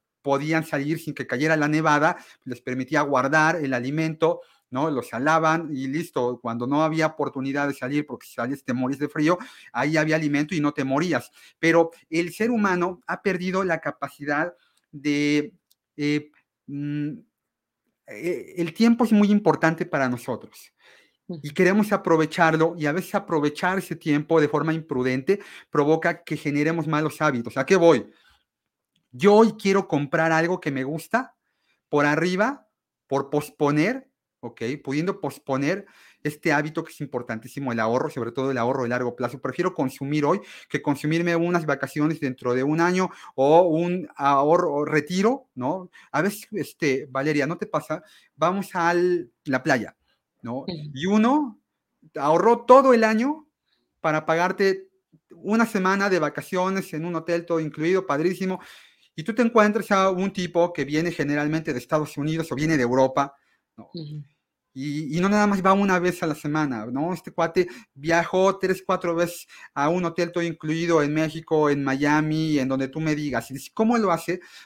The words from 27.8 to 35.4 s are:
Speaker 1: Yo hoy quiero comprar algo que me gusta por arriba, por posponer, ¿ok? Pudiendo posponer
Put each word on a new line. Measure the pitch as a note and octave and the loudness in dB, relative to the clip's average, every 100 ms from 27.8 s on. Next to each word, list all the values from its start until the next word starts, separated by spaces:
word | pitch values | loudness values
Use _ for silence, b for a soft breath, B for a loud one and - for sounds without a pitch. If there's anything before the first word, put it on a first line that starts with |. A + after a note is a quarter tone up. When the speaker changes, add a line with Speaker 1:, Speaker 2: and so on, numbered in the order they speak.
| E3+ D#3 - b b b b _ _ _ _ _ _ | 6 6 2 b b b b _ _ _ _ _ _
Speaker 1:
Yo | B2 F#3 | 0 6
hoy | G#3 A3 | 8 6
quiero | G#3+ G3 G3 F#3+ | 4 0 0 0
comprar | D3+ C#3+ E3 D#3+ | -2 -2 0 2
algo | D#3+ E3+ F3+ | 2 0 -2
que | D#3+ | -4
me | C3+ | -4
gusta | C3 D#3 - A3+ B3+ _ _ _ _ _ - | -6 -8 -2 -4 -4 _ _ _ _ _ -2
por | D3 C#3+ | 2 2
arriba, | D3+ F3 F#3 A3 C#4 _ _ _ _ - | 2 0 0 -2 -2 _ _ _ _ -4
por | C3+ C#3 | -4 -2
posponer, | D3 - - D3 D3+ F3 C4 - _ _ _ | -4 -4 -2 0 2 0 -2 -10 _ _ _
¿ok? | A#2 - A#2 D3 | -16 -8 -8 -8
Pudiendo | - C#3+ F3 F#3+ | -6 -4 -4 -4
posponer | C#3+ - | -6 -8